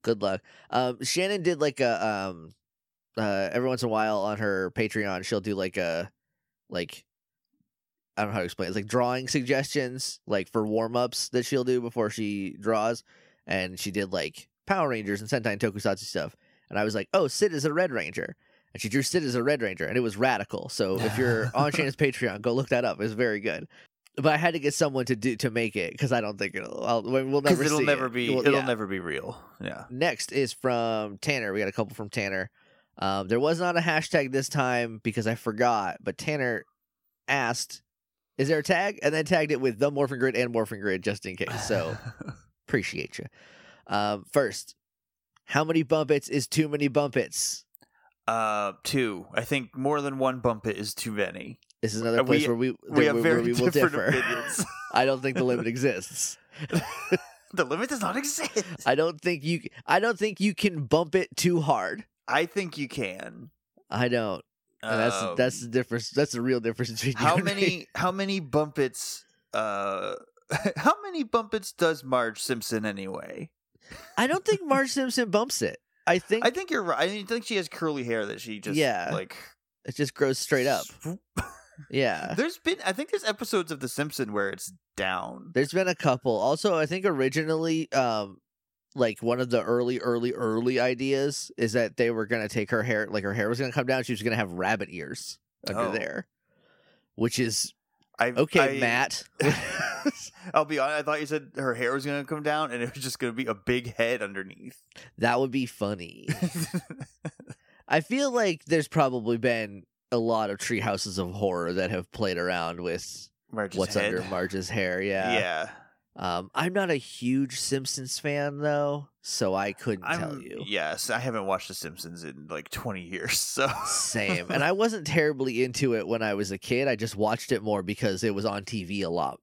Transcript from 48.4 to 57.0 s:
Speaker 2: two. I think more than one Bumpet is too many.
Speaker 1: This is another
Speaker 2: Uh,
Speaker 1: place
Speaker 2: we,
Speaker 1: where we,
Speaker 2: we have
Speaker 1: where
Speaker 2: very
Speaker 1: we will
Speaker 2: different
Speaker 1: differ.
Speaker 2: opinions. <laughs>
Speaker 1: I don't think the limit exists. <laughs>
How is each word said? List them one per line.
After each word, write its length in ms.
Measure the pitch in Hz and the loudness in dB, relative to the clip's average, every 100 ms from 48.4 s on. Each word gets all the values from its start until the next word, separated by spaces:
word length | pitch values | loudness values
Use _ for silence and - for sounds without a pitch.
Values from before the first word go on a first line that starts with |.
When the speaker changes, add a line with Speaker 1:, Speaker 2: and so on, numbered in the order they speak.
| 110 104 101 95 | 0 0 -2 -4
Speaker 2:
two. 440 | - 139 117 92 - | -2 0 0 -2 -4
I 100 | - | -4
think 340 | 120 139 120 131 | 0 -2 -2 -4
more 240 | 139 147 | 0 0
than 160 | 143 135 | -2 0
one 220 | 131 127 | 0 2
Bumpet 360 | 120 110 113 98 | 0 0 -2 -2
is 160 | 104 | -6
too 200 | - 117 | -6 -4
many. 480 | 104 92 92 - 123 _ _ | 0 -2 -2 -12 -14 _ _
Speaker 1:
This 140 | 113 | -2
is 60 | 107 | 0
another 200 | 113 120 | 2 2
Speaker 2:
Uh, 40 | |
Speaker 1:
place 180 | 131 147 | 4 4
Speaker 2:
we, 60 | 143 | 4
Speaker 1:
where 80 | 117 | 2
we, 180 | 131 107 - | 0 -2 0
Speaker 2:
we 140 | 147 151 | 4 4
have 80 | |
Speaker 1:
where 80 | 139 | 6
Speaker 2:
very 200 | 165 - | 4 4
Speaker 1:
we 100 | 120 | 4
will 180 | 120 127 | 4 4
Speaker 2:
different 220 | 151 - - 101 | 6 4 4 2
Speaker 1:
differ. 60 | 127 | 2
Speaker 2:
opinions. 460 | 123 120 - - - - | 2 -2 -2 -4 -4 -6
<laughs> 140 | - | 0
Speaker 1:
I 120 | - | 2
don't 180 | 131 131 | 4 2
think 140 | 131 131 | 0 2
the 80 | |
limit 220 | 127 120 113 | 2 2 0
exists. 680 | 123 135 95 - - - - _ - 156 | 2 2 2 -6 -6 -6 -6 _ -12 0
<laughs> 80 | 170 - - | 0 0 -8